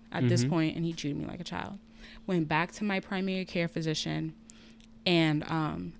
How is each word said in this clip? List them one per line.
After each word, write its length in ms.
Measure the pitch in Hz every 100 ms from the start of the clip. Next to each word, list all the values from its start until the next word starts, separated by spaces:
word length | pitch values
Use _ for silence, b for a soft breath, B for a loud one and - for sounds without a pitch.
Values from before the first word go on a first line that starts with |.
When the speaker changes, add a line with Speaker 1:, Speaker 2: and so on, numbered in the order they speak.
| -
Speaker 1:
at 160 | - 123
this 140 | 117
Speaker 2:
Mm-hmm. 80 | 131
Speaker 1:
point, 260 | 165 160 165
and 80 |
he 80 | 165
treated 240 | 165 143 151
me 60 |
like 160 | - -
a 40 |
child. 340 | 170 - 196 202 - B B B -
Went 220 | 180 156
back 240 | 156 170
to 120 | -
my 160 | 208 190
primary 460 | - 190 190 185 180
care 220 | 175 170
physician, 680 | 170 160 156 160 156 160 - B B B B - - -
and, 360 | 170 160 151
um, 500 | - 160 151 165 175 -